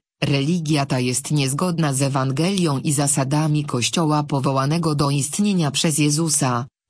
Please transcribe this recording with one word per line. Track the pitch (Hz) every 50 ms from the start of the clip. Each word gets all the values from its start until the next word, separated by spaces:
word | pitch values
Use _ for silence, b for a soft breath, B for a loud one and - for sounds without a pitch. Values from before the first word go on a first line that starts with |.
| - _ _ _
religia | 139 151 143 139 135 151 180 180 156 147 156 143 139
ta | 135 139 127
jest | 127 123 127 - - -
niezgodna | 151 147 139 131 135 143 180 185 170 170 160 147 131
z | 131
Ewangelią | 139 135 135 139 131 135 131 135 160 180 202 190 175 156 139 131
i | - -
zasadami | 143 139 143 143 - 151 135 131 151 151 156 156 151 151 143
Kościoła | 147 - 123 117 - - 180 165 151 151 151 151
powołanego | 143 151 135 127 139 135 135 135 143 160 170 160 165 151
do | 143 156 139
istnienia | 139 143 131 - - - 208 208 196 180 160 139
przez | - - - 170 143 156
Jezusa, | 147 147 147 151 170 160 147 - 147 127 123 120 120 - - _ _ _